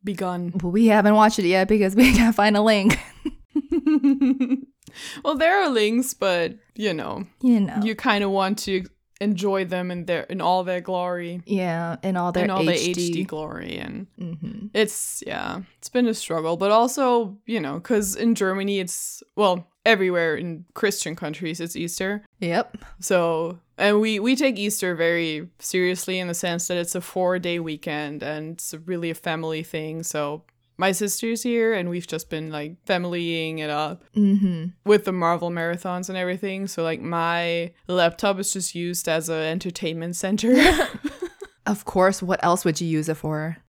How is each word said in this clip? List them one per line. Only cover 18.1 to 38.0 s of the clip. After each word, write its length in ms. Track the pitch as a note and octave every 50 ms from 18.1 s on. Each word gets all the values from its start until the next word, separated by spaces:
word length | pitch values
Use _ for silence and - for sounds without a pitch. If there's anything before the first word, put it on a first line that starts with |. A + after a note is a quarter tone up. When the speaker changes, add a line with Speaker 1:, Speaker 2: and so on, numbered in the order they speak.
| G3
Speaker 1:
in 180 | - - A#3 A3+
Germany, 460 | - G3+ F#3+ F#3+ G3 G3 G3+ G3+ G3
it's, 420 | F#3+ F3+ - - - - - - - _ _
well, 320 | - G#3 F#3+ F3+ F3 E3+ _ _ _ _
everywhere 500 | A3+ A3+ F#3+ F#3+ F#3 F3+ F3 E3 E3 D3+
in 300 | - F3+ F3 E3 D#3 F3 _ _
Christian 420 | - - G3+ G3 - - E3+ D#3+
countries, 420 | - F3+ D3+ D3+ - F3 D#3+ D#3+ -
it's 160 | E3 E3+ -
Easter. 480 | D#3+ E3+ E3+ - - F#3+ F#3+ G#3 G#3 G#3 _ _ _
Speaker 2:
Yep. 360 | G3+ E3+ E3+ G3+ - - - G#3+ - - - -
Speaker 1:
So, 600 | F3+ - G3 F3+ E3+ E3+ E3 D#3+ E3 E3 F3+ F3 _ _ _ -
and 200 | - G#3 G#3 G#3
we, 220 | G#3+ A3 A3 G3+
we 160 | G3+ B3 C4
take 220 | B3+ C#4+ C4+ A#3+ G3
Easter 360 | G3+ G#3 G#3 - G3 F3+ F3
very 540 | D#3+ E3 E3+ E3+ E3+ E3+ D#3+ D#3 D3+ D#3+ F3 _ _
seriously 600 | - - - F#3 F3+ F3+ F3+ F3 - - F#3 F#3
in 100 | F3+ F3
the 60 | E3+
sense 320 | - - F3+ E3+ E3+ - -
that 80 | F3+
it's 180 | F3 E3+ E3+ -
a 60 | F#3
four-day 600 | F3 - - F#3 F3+ F3+ F#3 F3+ F3 F3+ E3+ E3+
weekend 640 | E3 D#3+ D#3 D3 - E3+ D3+ D3+ D3+ C#3+ D3+ D3
and 300 | - C#3 D3+ D3+ D#3 D#3+
it's 220 | E3 - - - - D#3 D#3+
really 240 | E3+ F#3 E3+ E3+ E3
a 60 | D#3+
family 480 | - - F3 D#3+ D#3+ D#3+ D#3+ D#3+ D#3
thing. 400 | D#3 - - D#3 D#3 D#3 D#3 D#3+
So 420 | E3 - - D#3 D3 C#3+ D3 D#3+ _ _ _ _ _ _ _ -
my 120 | F3+ G3
sister's 520 | F#3+ F#3 G#3+ G3+ - - - A3+ A#3 A3+
here 320 | - B3 A#3 A#3 A3+ A3+ A3+
and 160 | G3 F3 F3
we've 160 | F3 F3 F3
just 240 | - - D#3 - _
been, 200 | E3+ D#3 D#3 D#3+
like, 260 | D#3 D3+ D3 D3+ F3 _ _
familying 720 | - G3 F3+ F3 F3 F3 F3 E3+ E3+ E3 E3 D#3+ D#3+ D#3+ D#3+
it 120 | D3+ D3+
up 320 | D3 D3 D3+ D3+ F3 E3+ _ _ _
Speaker 2:
Mm-hmm. 500 | G#3+ G#3 G3 G3 G3+ G3 F#3 F3 E3 D#3+ F3+ - _ _
Speaker 1:
with 180 | G3 G#3 G3+ G#3
the 80 | G3
Marvel 380 | F#3 F3+ E3+ E3 E3+ E3+ F3 E3+
marathons 580 | F3 E3+ E3 E3+ E3+ E3+ - F#3 F3+ F3+ F#3 F#3
and 80 | F#3
everything. 500 | F#3 F#3 F3+ F3+ F3+ - G3 F#3+ F#3+ G3
So, 160 | F#3+ - -
like, 180 | E3 E3 D#3+ -
my 720 | - E3+ E3+ E3+ E3 E3+ E3+ E3+ E3+ E3+ E3+ E3+ E3+ F3 _ _ _ -
laptop 500 | F3+ F3+